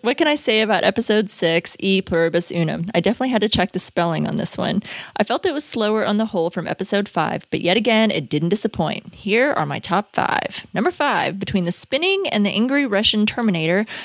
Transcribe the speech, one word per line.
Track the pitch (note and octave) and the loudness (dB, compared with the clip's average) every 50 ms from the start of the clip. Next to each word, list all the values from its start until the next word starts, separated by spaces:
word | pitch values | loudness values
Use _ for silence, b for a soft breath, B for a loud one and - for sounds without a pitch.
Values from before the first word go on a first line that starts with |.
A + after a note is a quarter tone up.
| - | -2
what | A3 C4 - | -2 2 2
can | E4 D#4 | 2 2
I | D4 | 2
say | D4 - - A3 G#3+ | 0 2 2 2 2
about | A3 G#3 G#3+ F3 - | 4 4 2 4 4
episode | - G3+ - A#3 - G#3+ G#3+ G#3+ F#3 | 2 2 2 2 2 2 2 2 0
six, | - - - E3 E3 E3+ E3 - - - | -2 0 0 2 2 2 0 -2 -6 -4
E | - F#3+ F#3+ F#3+ F#3 | 0 2 2 2 2
Pluribus | - F#3 E3 E3 E3 D#3+ E3+ E3+ - | 0 0 2 2 2 2 0 -2 -2
Unum? | - F3 E3 D#3 D3 - E3 F#3 - | -2 0 0 0 0 -2 -4 -2 0
I | F3 | 0
definitely | E3+ - A#3 - C4 C4 | 2 2 0 0 0 0
had | B3+ G#3+ | 0 0
to | - D#4+ | 0 0
check | - - A#3+ A#3 - | 0 0 0 0 -2
the | F3 | -4
spelling | - - - - E3+ E3+ E3 D3+ D3+ | -4 -4 -2 0 0 0 0 0 -2
on | - - | -2 -2
this | D#3 - - - - | -4 -4 -4 -4 -4
one. | - - - G#3 - B B B B B B | -2 -2 -2 -2 -4 B B B B B B
I | B G#3+ | B 0
felt | - A#3+ C4+ - | 0 0 -2 -2
it | F#4+ C#4+ | -2 -2
was | C#4+ D4+ | -2 -2
slower | - - A#3+ A3 G#3 G#3+ A3 G#3 | -2 -2 0 0 0 0 0 0
on | - G#3 G#3 | 0 0 0
the | A3 | 0
whole | A3 - F#3 E3 E3+ | -2 0 -2 -2 -2
from | - F#3 D#3+ | -2 -4 -4
episode | - - - F#3+ - - G3+ G3+ G3+ | -4 -4 -6 -4 -2 0 0 0 0
five, | - F3+ D#3 - - G3+ - - | -2 -2 -2 -2 -2 -6 -6 -6
but | - - - | -6 -2 0
yet | E3+ F3+ A3+ | 2 2 2
again, | A3 B3 A3 A3 A3 A3 | 2 4 4 4 4 4
it | - - C#3+ A2+ | 2 0 -4 -2
didn't | - D3+ D#3 E3+ | -2 0 0 2
disappoint. | F#3+ A3+ - A3 - - E3+ D3+ - - - - - | 0 2 0 -2 -2 -2 -2 -2 -2 -6 -10 -16 -16
Here | - - G3+ G3 A#3 B3+ D4 - | -10 -4 0 0 2 2 2 0
are | - D#3 | 0 -2
my | C#3+ C#3+ - | -2 -2 -6
top | - - E3+ F#3 G#3 _ - | -4 -2 -2 -2 -2 _ -2
five. | - - - - - - - - - - - - | -2 -2 0 0 -2 -2 -4 -6 -12 -14 -8 -4
Number | E3+ A3+ F4+ | -2 -2 -2
five, | F4 - D4+ C#4+ A3+ E3+ - C3+ D#3+ G3 | 0 0 0 0 0 0 0 -2 -4 -6
between | G3+ - - G3 F3 | -6 -2 -2 -2 0
the | E3+ F#3 | 0 -2
spinning | - - - - C4+ E4 F#4 G4 G4 G4 E4 | -2 -2 -2 -2 -2 0 0 0 0 0 -2
and | - G#3+ G3+ | 0 0 0
the | G3+ | 0
angry | - - A3+ B3+ C4+ C#4+ C#4+ | 2 0 0 2 2 0 0
Russian | B3+ G3 G3 A3 - - G#3+ G#3+ | 2 0 2 2 2 2 2 0
Terminator, | G#3+ - - A#3+ A3 F#3 E3 D#3+ D#3+ F3 G3 A3 B B B B | 0 0 0 0 0 0 0 2 2 2 0 0 B B B B